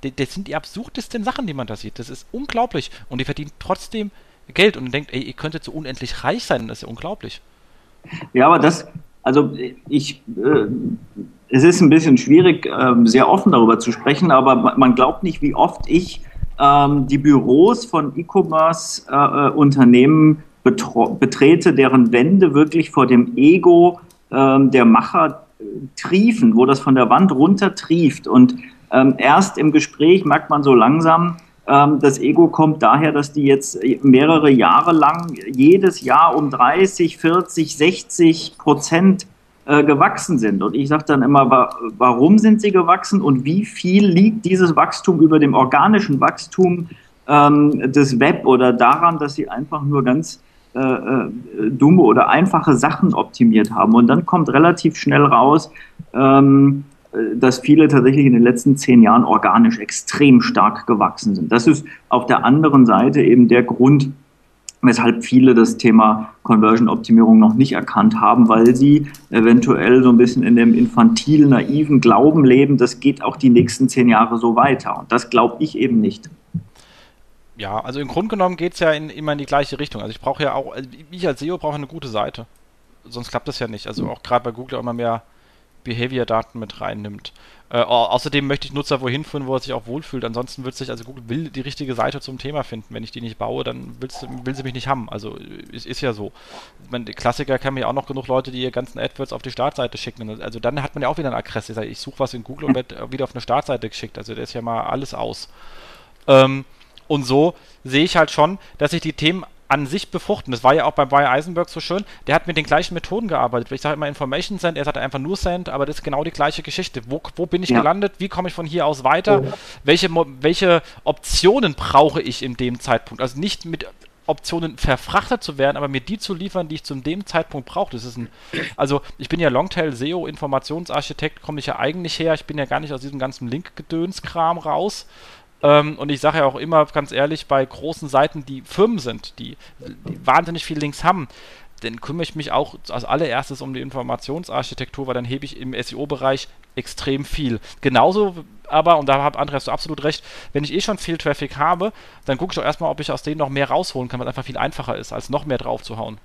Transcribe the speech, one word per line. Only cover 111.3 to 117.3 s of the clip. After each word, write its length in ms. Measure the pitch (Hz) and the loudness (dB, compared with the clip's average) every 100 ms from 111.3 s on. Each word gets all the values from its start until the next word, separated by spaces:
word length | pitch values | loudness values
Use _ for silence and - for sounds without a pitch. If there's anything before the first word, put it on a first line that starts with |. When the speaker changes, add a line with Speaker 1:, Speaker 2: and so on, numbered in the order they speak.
| 131 151 170 170 | -2 -4 -8 -8
Speaker 1:
so 140 | - | -10
schön. 240 | - 185 214 - - | -8 -8 -10 -16 -4
Der 100 | 156 | -4
hat 120 | 175 | -2
mit 80 | 156 | -8
den 80 | |
gleichen 300 | 143 151 175 | -2 -4 -4
Methoden 340 | 170 - 202 226 | -10 -10 -10 -6
gearbeitet. 420 | 151 120 120 120 | -4 -4 -4 -8
Ich 80 | 135 | -8
sage 140 | 147 151 | -8 -6
immer 120 | 147 | -8
Information 520 | 143 135 139 185 196 | -8 -8 -8 -8 -8
Send, 180 | 170 156 | -8 -6
er 80 | 143 | -8
sagt 120 | 139 | -8
einfach 220 | 131 139 | -8 -8
nur 160 | 139 190 | -10 -8
Send, 320 | 190 180 180 | -6 -8 -8
aber 180 | 135 139 | -8 -8
das 120 | 151 | -8
ist 60 | |
genau 200 | - 139 | -8 -8
die 80 | 160 | -8
gleiche 300 | - 143 - | -4 -4 -4
Geschichte. 400 | - - 185 135 117 | -12 -12 -10 -12 -12
Wo, 140 | 143 - | -12 -12